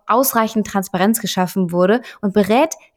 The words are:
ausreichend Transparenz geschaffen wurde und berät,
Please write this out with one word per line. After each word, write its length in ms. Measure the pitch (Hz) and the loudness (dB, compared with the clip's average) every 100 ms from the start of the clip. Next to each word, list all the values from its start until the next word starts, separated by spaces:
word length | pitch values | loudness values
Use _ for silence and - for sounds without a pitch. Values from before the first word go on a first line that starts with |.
| - | -2
ausreichend 640 | 226 262 233 220 220 202 | 0 2 0 0 -2 -2
Transparenz 540 | 196 180 180 202 226 | -4 -2 0 0 0
geschaffen 500 | 185 190 180 190 175 | -2 -2 -2 -2 -2
wurde 300 | 175 185 240 - - | 2 2 2 -2 -6
und 140 | 202 | -2
berät, 400 | 208 196 240 320 - _ | 0 2 2 0 -4 _